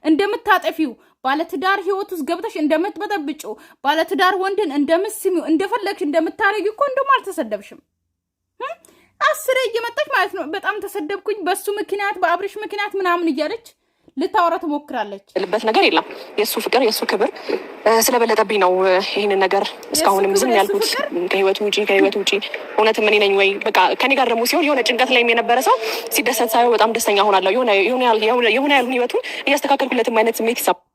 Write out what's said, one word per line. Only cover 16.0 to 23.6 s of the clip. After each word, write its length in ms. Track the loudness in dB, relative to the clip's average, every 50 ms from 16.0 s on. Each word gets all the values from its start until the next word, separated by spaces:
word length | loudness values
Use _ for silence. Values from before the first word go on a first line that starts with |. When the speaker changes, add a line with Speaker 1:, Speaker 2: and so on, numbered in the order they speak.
| -2 -2 -14 -16 -16 -10 -4
Speaker 2:
የሱ 180 | -4 -2 -2 -2 -4
ፍቅር፣ 220 | -4 0 2 4
የሱ 200 | 4 4 2 0 -2
ክብር፣ 240 | -2 0 0 0 -2 -2 -8 -8 -6 -6 -6 -6 -12 -16 -2
እ፣ 120 | 2 4 4 4
ስለበለጠብኝ 560 | 4 2 2 2 2 2 2 0 2 0 2 2
ነው፣ 120 | 4 4 4
እ፣ 120 | 4 4 4 4 2 2
ይሄንን 340 | 0 -2 -2 0 0 2 2
ነገር 240 | 2 2 2 0 0 -2 -8 -12 -12 -4
እስካሁንም 420 | -2 2 2 4 4 4 2 2
Speaker 1:
የሱ 80 | 2 2
Speaker 2:
ዝም 100 | 2 4
Speaker 1:
ክብር፣ 80 | 4
Speaker 2:
ያልኩት። 260 | 2 2 2 0 -2 -2
Speaker 1:
የሱ 100 | -2 -2
ፍቅር? 120 | -4 -4 -4 -4 -4 -2
Speaker 2:
«ከህይወት 320 | -2 0 2 2 2 2 0
ውጪ፣ 180 | -2 -2 0 -2 0
ከህይወት 300 | 2 2 4 4 2 2
ውጪ። 140 | 0 -2 -2 -2 -2 -4 -6 -10 -12 -12 -6
እውነትም 340 | 0 2 2 2 2 2 2
እኔ 80 | 2 2
ነኝ 160 | 2 2 2 2
ወይ?» 140 | 4 2 2 0
በቃ 220 | -2